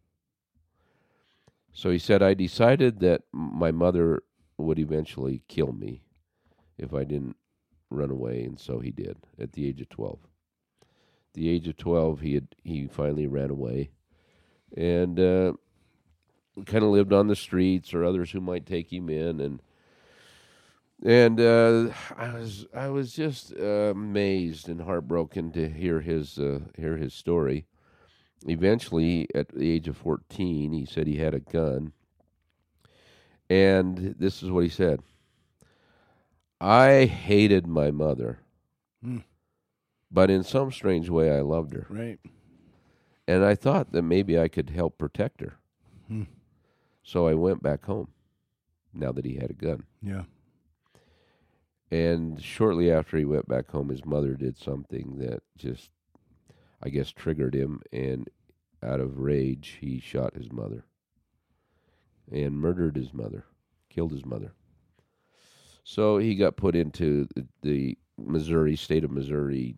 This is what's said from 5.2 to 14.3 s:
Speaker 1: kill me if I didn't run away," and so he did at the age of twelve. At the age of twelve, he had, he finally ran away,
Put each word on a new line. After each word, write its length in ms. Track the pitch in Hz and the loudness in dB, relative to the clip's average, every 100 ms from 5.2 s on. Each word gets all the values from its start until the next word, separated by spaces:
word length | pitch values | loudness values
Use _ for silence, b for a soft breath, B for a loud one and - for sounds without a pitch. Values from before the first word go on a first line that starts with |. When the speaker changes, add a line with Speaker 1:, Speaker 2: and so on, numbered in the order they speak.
| 65 65 - | -6 -6 -8
Speaker 1:
kill 240 | - 69 | -4 -4
me 320 | 55 50 62 _ _ _ _ _ _ _ - | -4 -12 -14 _ _ _ _ _ _ _ -14
if 160 | 67 | -8
I 100 | 69 | -6
didn't 340 | 69 73 65 - _ _ _ _ _ | -4 -4 -6 -12 _ _ _ _ _
run 180 | 73 71 | -6 -4
away," 340 | 65 60 60 | -4 -6 -6
and 160 | 60 65 | -8 -12
so 200 | - 62 | -8 -8
he 120 | 64 | -8
did 260 | - 50 50 _ - | -8 -10 -12 _ -14
at 160 | 60 | -14
the 140 | - 69 | -6 -6
age 120 | 65 | -6
of 100 | - | -12
twelve. 300 | - 52 73 _ _ _ _ _ _ | -10 -10 -10 _ _ _ _ _ _
At 520 | _ _ _ _ _ - | _ _ _ _ _ -4
the 120 | 80 | 0
age 200 | 87 82 | 0 -2
of 100 | 76 | -8
twelve, 440 | 85 85 80 73 | 0 2 2 -2
he 120 | 76 | -2
had, 220 | 71 65 _ | -4 -4 _
he 240 | - 78 69 | -10 -8 -8
finally 400 | - 73 76 71 | -4 -4 -2 -4
ran 240 | 69 69 | -4 -4
away, 400 | 69 62 64 71 _ _ _ _ | -6 -6 -6 -8 _ _ _ _